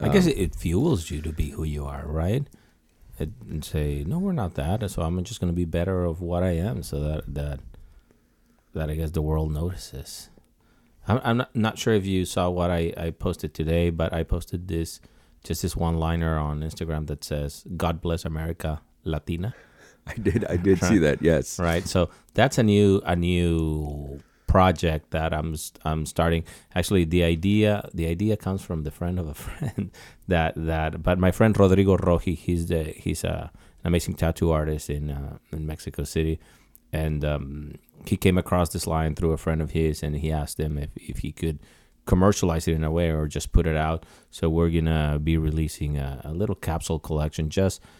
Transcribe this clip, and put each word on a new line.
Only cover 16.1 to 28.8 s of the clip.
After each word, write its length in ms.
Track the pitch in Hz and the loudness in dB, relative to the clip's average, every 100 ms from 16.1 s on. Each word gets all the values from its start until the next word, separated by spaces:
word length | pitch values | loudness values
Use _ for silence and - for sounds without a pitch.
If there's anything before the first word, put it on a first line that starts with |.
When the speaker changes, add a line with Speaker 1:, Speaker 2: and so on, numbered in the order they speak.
| 85 82 78 | 0 0 0
Speaker 1:
on 220 | 76 76 | -2 -4
Instagram 460 | 78 - 80 78 76 | -6 -6 -6 -4 -4
that 160 | 76 | -8
says, 400 | - 73 73 - - 82 | -6 -4 -4 -8 -10 -4
"God 240 | 85 82 | -2 -2
bless 240 | 85 82 | -2 -2
America 560 | 80 78 80 82 80 78 - _ | -4 -4 -4 -4 -6 -6 -10 _
Latina." 500 | - 76 - 85 101 - - _ | -6 -4 -4 -4 -4 -8 -16 _
Speaker 2:
<laughs> 260 | - _ - | -20 _ -14
I 80 | |
did, 300 | - 98 82 - | -4 0 0 0
I 100 | 90 | 2
did 220 | 92 92 | 4 4
see 140 | 90 | 4
Speaker 1:
Right. 60 | 98 | 4
Speaker 2:
that, 200 | 76 67 | 4 4
yes. 360 | 82 78 - - | 4 2 0 -2
Speaker 1:
Right. 260 | 87 82 85 | 0 0 0
So 220 | 95 85 - _ | 0 0 -2 _
that's 240 | - 127 - | 0 2 4
a 40 | |
new, 380 | 110 104 104 95 | 4 6 6 4
a 100 | - | 2
new 1040 | 87 87 87 87 82 80 78 76 73 71 69 - _ - | 0 2 2 2 2 0 -2 -4 -6 -10 -14 -16 _ 2
project 640 | 95 92 87 85 78 - | 6 6 4 0 0 -2
that 200 | 82 80 | -4 -2
I'm 220 | 78 82 | -2 -2
s-, 180 | 78 - - | -6 -10 -8
I'm 220 | 80 78 76 | -4 -2 -2
starting. 380 | - 82 82 - - - | 2 2 2 -2 -12 -6
Actually, 300 | 90 87 98 | -4 2 2
the 180 | 82 87 | 4 4
idea, 680 | 85 82 95 104 107 104 - | 4 4 4 4 4 2 -2
the 120 | - 82 | -4 -2
idea 300 | 85 104 104 | 0 0 0
comes 260 | 95 95 | -2 -4
from 200 | - 82 | -4 -6